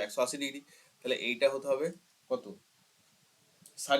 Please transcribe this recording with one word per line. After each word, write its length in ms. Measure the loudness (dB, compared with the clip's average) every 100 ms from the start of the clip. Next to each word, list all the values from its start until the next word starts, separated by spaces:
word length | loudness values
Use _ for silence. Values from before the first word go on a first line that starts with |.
| 0
একশো 140 | 2 0
আশি 120 | 0
ডিগ্রি। 160 | -4 -6 -14 -20 -20 _
তাহলে 160 | -4 -2 0
এইটা 200 | 2 2
হতে 140 | 2 -2
হবে 160 | 0 -2 -6 _ _ -4
কত? 160 | -4 -4 -16 _ _ _ _ _ _ _ _ _ _ -20 -8
ষাট 160 | 2 4